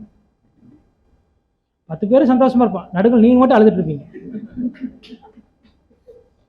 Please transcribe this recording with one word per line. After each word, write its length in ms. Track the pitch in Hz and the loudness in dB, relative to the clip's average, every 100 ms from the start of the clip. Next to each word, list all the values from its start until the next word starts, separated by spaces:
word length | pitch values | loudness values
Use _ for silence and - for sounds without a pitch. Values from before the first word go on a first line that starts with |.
| 214 _ _ _ _ _ _ 302 _ _ _ _ _ _ _ _ _ _ - | -18 _ _ _ _ _ _ _ _ _ _ _ _ _ _ _ _ _ -18
பத்து 140 | 160 202 | -8 -2
பேரும் 240 | 254 262 | 0 2
சந்தோஷமா 320 | 254 262 240 | 2 0 0
இருப்பான், 260 | 220 180 - | -2 -4 -8
நடுவில் 320 | 175 226 240 | -2 2 4
நீங்க 140 | 226 247 | 4 4
மட்டும் 180 | 254 240 | 4 4
அழுதுட்டு 220 | 214 180 | 2 2
இருப்பீங்க. 240 | 160 143 - - - 220 - 247 247 - 262 - - 240 427 233 _ _ _ _ _ _ _ 480 _ _ | -4 -8 -14 -20 -18 -18 -16 -10 -10 -10 -16 -16 -20 -20 -20 _ _ _ _ _ _ _ _ -20 _ _